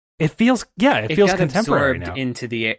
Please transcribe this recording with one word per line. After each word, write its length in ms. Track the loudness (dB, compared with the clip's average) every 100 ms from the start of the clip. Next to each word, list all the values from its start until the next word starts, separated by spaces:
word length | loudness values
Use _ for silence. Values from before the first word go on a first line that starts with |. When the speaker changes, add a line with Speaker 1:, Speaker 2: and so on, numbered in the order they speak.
| _ _
Speaker 1:
It 140 | -4
feels, 340 | 2 2 2 -2 0
yeah, 220 | 0 2
it 140 | -2
Speaker 2:
it 40 | 2
Speaker 1:
feels 140 | 2
Speaker 2:
got 80 | 2
Speaker 1:
contemporary 600 | 0 0 0 0 0 -2
Speaker 2:
absorbed 180 | -6 -6
Speaker 1:
now. 60 |
Speaker 2:
into 240 | -6 -6 -8
the, 300 | -4 -4